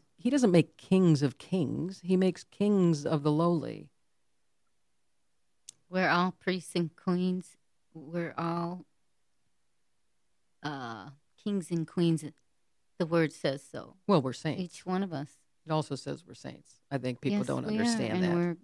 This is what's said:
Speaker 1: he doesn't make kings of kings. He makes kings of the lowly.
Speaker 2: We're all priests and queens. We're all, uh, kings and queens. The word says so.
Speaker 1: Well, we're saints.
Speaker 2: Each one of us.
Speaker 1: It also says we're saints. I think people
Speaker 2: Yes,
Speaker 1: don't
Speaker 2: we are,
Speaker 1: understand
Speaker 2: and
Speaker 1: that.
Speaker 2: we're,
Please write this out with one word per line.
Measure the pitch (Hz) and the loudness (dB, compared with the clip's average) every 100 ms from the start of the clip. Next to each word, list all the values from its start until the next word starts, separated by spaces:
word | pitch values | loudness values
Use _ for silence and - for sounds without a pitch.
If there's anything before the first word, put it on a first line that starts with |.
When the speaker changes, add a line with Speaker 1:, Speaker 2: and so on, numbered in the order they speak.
| _ _ | _ _
Speaker 1:
he | 247 | 0
doesn't | 277 240 | 4 6
make | 170 - _ | 6 4 _
kings | - 190 180 143 | 2 6 6 6
of | 139 - | 2 -2
kings. | - 190 123 123 175 190 | -4 -2 -2 -4 -6 -6
He | 175 185 | 0 2
makes | 185 - | 2 0
kings | - - 208 202 175 151 143 | -8 -2 2 4 4 4 0
of | 147 | 0
the | 151 | 2
lowly. | 151 170 165 117 104 - _ _ _ _ _ _ _ _ _ _ _ _ _ _ _ _ _ - - _ | 2 2 0 -4 -10 -16 _ _ _ _ _ _ _ _ _ _ _ _ _ _ _ _ _ -20 -20 _
Speaker 2:
We're | 180 165 | 0 2
all | 170 185 | 2 2
priests | - - 180 - 175 | -2 -4 -4 -4 -4
and | 165 - | -4 -4
queens. | 190 180 180 180 - - _ _ _ | -2 0 0 -4 -8 -18 _ _ _
We're | 160 143 170 170 - | -20 -10 -8 -6 -6
all, | 165 170 170 180 - _ _ _ _ _ _ _ _ _ _ _ _ _ _ _ _ _ | -4 -4 -6 -10 -16 _ _ _ _ _ _ _ _ _ _ _ _ _ _ _ _ _
uh, | 151 139 120 110 113 139 _ _ | -10 -8 -10 -12 -16 -20 _ _
kings | 208 202 160 | -6 -6 -4
and | 170 156 | -6 -4
queens. | - 170 160 151 - _ _ _ _ _ - | 0 0 0 -4 -16 _ _ _ _ _ -6
The | 165 | 0
word | 170 156 | 2 2
says | - 147 135 - | 0 -4 -4 -8
so. | - - - - | -16 -16 -6 2
Speaker 1:
Well, | 175 | 2
we're | 127 | 2
saints. | 123 160 180 | -4 -6 -6
Speaker 2:
Each | 180 - 185 | -8 -10 -6
one | 185 | -4
of | 196 | -4
us. | 151 147 _ _ _ 156 | -6 -10 _ _ _ -4
Speaker 1:
It | |
also | 156 147 135 | -4 -2 -6
says | 143 139 - | -8 -12 -12
we're | |
saints. | - 135 - - _ - | -18 -16 -16 -20 _ -8
I | 139 | -6
think | 127 120 | -4 -4
people | - 202 | -2 -2
Speaker 2:
Yes, | 131 | -2
Speaker 1:
don't | 131 123 | -4 -2
Speaker 2:
we | 220 | -2
are, | |
Speaker 1:
understand | 233 226 113 | 0 0 -2
Speaker 2:
and | 185 | 0
Speaker 1:
that. | 175 175 | 0 0
Speaker 2:
we're, | 175 170 | 0 -4